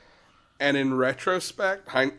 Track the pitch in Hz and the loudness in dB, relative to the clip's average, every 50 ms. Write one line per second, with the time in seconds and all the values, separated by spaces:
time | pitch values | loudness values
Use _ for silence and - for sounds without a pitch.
0 | - - - - _ _ _ _ _ _ _ - 143 143 139 139 135 135 131 131 | -20 -20 -20 -20 _ _ _ _ _ _ _ 0 2 2 2 2 2 0 2 2
1 | 127 131 131 - - 185 180 175 - - - - 196 190 196 196 - - - 127 | 2 0 0 -2 -2 -2 -2 -2 -4 -6 -6 -4 -2 -2 -2 -4 -6 -2 0 2
2 | 135 143 - | 2 2 0